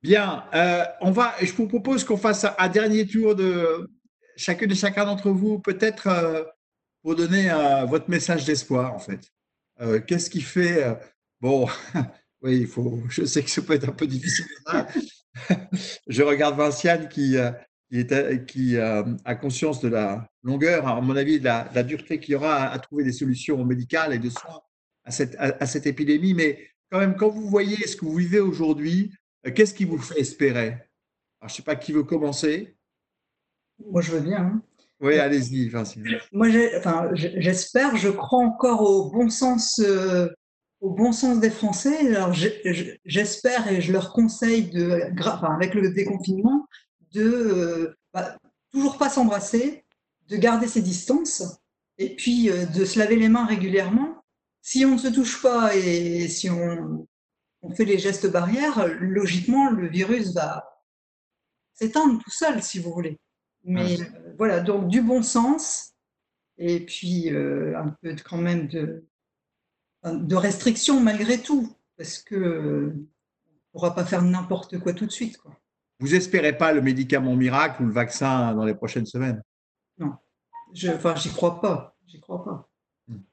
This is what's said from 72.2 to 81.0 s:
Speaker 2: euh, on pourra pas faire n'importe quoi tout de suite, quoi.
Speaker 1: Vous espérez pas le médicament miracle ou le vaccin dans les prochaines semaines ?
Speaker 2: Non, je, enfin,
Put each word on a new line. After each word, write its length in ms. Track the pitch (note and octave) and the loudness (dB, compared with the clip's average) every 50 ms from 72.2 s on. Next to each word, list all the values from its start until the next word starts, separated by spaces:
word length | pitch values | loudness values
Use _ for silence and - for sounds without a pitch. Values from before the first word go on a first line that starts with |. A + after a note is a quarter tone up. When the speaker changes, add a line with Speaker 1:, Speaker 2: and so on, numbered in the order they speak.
| - _ G#3+ | -14 _ -4
Speaker 2:
euh, 560 | G3 F#3 F3 E3 D#3+ D3+ D3 D3 D3 C#3+ D3+ D#3 D3 D3 - _ _ _ _ _ _ _ _ | -2 0 0 -2 -2 -4 -2 -2 -2 -2 -4 -6 -10 -14 -16 _ _ _ _ _ _ _ _
on 300 | _ _ _ _ _ E3+ | _ _ _ _ _ -2
pourra 160 | F3 F3 F3 | -2 -2 0
pas 100 | F#3 F3 | -2 -2
faire 180 | - G3+ F3+ | -2 0 2
n'importe 560 | F3+ F3+ F3+ F#3 F3+ - - F3 - - - F3 | 4 2 2 0 -2 -4 -6 -6 -6 -10 -12 -6
quoi 140 | - F3+ | -4 -4
tout 140 | F3 - G#3+ | -4 -4 -6
de 40 | G#3+ | -6
suite, 260 | - - B3 A3+ - - | -6 -6 -8 -8 -8 -14
quoi. 140 | _ D3+ C#3+ _ _ _ _ _ _ _ _ _ | _ -20 -20 _ _ _ _ _ _ _ _ _
Speaker 1:
Vous 140 | B2+ C#3 D#3+ | 0 2 2
espérez 420 | F3+ F3+ - - F#3 D3 D3+ D3 | 2 2 2 0 2 2 2 2
pas 160 | - E3 D#3+ | 2 2 4
le 80 | D3+ D3 | 4 4
médicament 540 | C3 C3+ C3 B2+ C3+ B2+ D3 C3+ B2+ C3 B2+ | 4 2 2 0 0 0 0 0 2 2 2
miracle 480 | B2+ B2+ B2+ B2 C#3 D#3 D#3 - - | 2 2 2 2 2 0 0 0 -2
ou 40 | B2+ | -2
le 60 | A2+ | 0
vaccin 600 | G#2 A#2+ A#2 - - - C#3+ C3+ C3 B2+ A#2+ A#2 A2 | 0 0 -2 -2 -2 -2 0 0 2 2 0 0 0
dans 100 | A2 A2 | 0 0
les 100 | A2 G#2+ | -2 -2
prochaines 320 | G2 - A2+ - B2+ A2 | -2 -6 -6 -4 -6 -6
semaines ? 360 | - - A#2+ C3 C3 A#2 G#2+ - _ _ _ _ _ _ _ _ _ _ _ | -4 -4 -4 -4 -4 -4 -6 -10 _ _ _ _ _ _ _ _ _ _ _
Speaker 2:
Non, 140 | E3 C#3+ C3+ - _ _ _ _ _ _ _ - - _ | -6 -6 -6 -8 _ _ _ _ _ _ _ -20 -20 _
je, 180 | F3+ F3 F#3 F3+ | -16 -8 -4 -4
enfin, 240 | E3 D#3+ | -4 -2